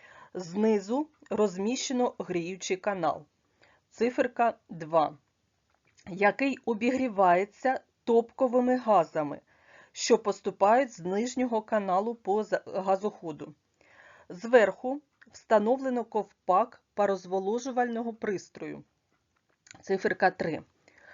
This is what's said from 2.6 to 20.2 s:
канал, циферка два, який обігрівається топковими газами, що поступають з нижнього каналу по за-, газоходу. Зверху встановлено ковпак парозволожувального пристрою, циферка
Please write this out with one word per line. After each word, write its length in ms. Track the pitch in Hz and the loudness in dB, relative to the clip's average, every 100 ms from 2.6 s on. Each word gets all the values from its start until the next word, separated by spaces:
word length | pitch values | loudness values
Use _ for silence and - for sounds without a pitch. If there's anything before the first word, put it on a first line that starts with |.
| - 185 | -6 -4
канал, 480 | - 196 160 135 147 _ _ _ _ _ _ | -4 -2 -2 -4 -8 _ _ _ _ _ _
циферка 640 | - 233 247 254 - 233 - - | -4 -2 0 -2 0 -2 -2 -10
два, 480 | 170 160 165 147 147 _ _ _ _ _ _ _ _ - | -16 -2 2 2 -2 _ _ _ _ _ _ _ _ -12
який 480 | 190 202 196 277 254 - | 0 2 2 -2 -4 -6
обігрівається 1120 | 220 240 254 262 196 185 175 202 - 262 262 - _ | -2 0 0 -2 2 4 4 2 -2 -2 -2 -6 _
топковими 760 | - 233 233 - 262 247 247 254 | 0 2 2 0 0 2 2 2
газами, 600 | 240 196 160 160 147 - - _ _ - - | 4 4 4 -2 -4 -6 -16 _ _ -20 -20
що 260 | - - 220 | -6 2 2
поступають 760 | 214 196 214 185 202 233 269 | 2 -4 -4 2 4 4 2
з 60 | - | -4
нижнього 640 | 170 196 240 247 254 226 | -6 -4 -4 -4 -2 -2
каналу 540 | 220 214 196 185 220 233 | -2 -2 0 0 -2 -4
по 280 | - 208 | -2 -2
за-, 200 | 208 190 - | 0 -4 -4
газоходу. 880 | 196 190 190 208 - 170 147 147 - _ _ _ - - - - | -6 -2 -2 -2 -8 -12 -12 -14 -20 _ _ _ -20 -20 -20 -18
Зверху 720 | 175 226 247 196 - 254 285 - _ _ | -14 4 6 6 2 -6 -8 -10 _ _
встановлено 720 | - - 220 208 262 269 247 | -14 2 2 4 0 0 -4
ковпак 800 | 226 220 196 _ - 185 240 - _ | -2 -4 -6 _ 0 2 2 -4 _
парозволожувального 1200 | - 202 190 180 190 190 233 262 247 247 226 233 | -2 0 0 -2 -4 -2 -4 -4 -2 -2 -2 -6
пристрою, 720 | 220 214 185 - - 156 147 - _ _ _ _ _ _ _ _ - | -6 -6 -6 -8 -14 -14 -14 -18 _ _ _ _ _ _ _ _ -14
циферка 500 | - 190 208 - | -4 -2 -2 0